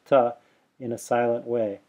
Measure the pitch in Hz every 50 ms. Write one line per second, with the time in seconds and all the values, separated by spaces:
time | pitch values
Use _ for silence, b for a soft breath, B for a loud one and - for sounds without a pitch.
0 | _ - 143 135 120 120 120 b b b b b b b b _ 131 120 117 113
1 | - - 123 120 120 117 117 117 - 117 117 120 113 104 101 101 -